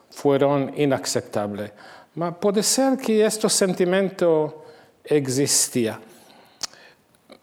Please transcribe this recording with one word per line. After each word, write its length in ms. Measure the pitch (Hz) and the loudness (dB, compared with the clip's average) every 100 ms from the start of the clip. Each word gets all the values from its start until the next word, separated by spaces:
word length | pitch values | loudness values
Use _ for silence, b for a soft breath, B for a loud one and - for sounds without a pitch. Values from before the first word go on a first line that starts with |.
| B | B
fueron 640 | - 143 135 139 143 135 139 | -2 2 4 2 2 -2 -2
inaceptables. 960 | 143 131 - 117 - 110 104 104 104 - B B B 156 | 0 0 -2 -6 -4 -6 -6 -6 -10 -14 B B B -8
Ma 160 | 170 | -8
puede 320 | 165 208 202 | -2 0 0
ser 340 | - - 269 262 | 0 2 2 0
que 260 | 226 220 | 0 2
este 240 | 214 214 208 | 2 2 0
sentimiento 1120 | - 190 180 180 190 190 185 170 156 147 - B B B B | 2 0 2 2 2 0 0 2 2 0 -6 B B B B
existía. 960 | - 147 131 131 139 - - 127 110 107 - B B B B B B B B B _ _ - - | -2 0 0 0 0 0 0 0 -2 -4 -14 B B B B B B B B B _ _ -20 -20